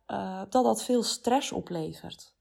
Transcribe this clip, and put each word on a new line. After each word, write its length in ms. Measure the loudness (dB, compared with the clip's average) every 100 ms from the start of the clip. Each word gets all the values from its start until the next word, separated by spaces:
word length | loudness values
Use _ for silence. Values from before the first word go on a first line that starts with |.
| -8
eh, 360 | -6 -6 -8 0
dat 160 | 4
dat 180 | 4 2
veel 200 | 2 2
stress 500 | 2 -2 2 2 2
oplevert. 840 | -6 -6 -6 -6 -8 -14 -16 -20 _